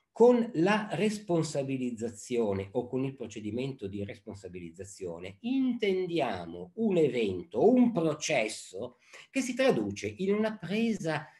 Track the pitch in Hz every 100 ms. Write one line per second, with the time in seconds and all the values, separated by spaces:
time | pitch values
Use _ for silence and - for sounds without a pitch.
0 | _ - 240 240 - 151 180 208 214 160
1 | 208 214 - 170 - 147 135 135 123 110
2 | 117 104 - 120 107 95 98 123 120 131
3 | 135 135 113 117 104 113 135 131 98 101
4 | 101 117 110 98 92 90 85 85 95 -
5 | 90 85 92 98 233 269 262 240 202 185
6 | 180 170 123 92 82 87 90 - 226 175
7 | 147 120 104 90 - 110 190 254 240 170
8 | 160 143 - 139 110 - - 92 120 -
9 | _ - - 277 247 247 262 147 101 101
10 | 101 - 196 208 220 220 165 214 226 202
11 | 160 151 -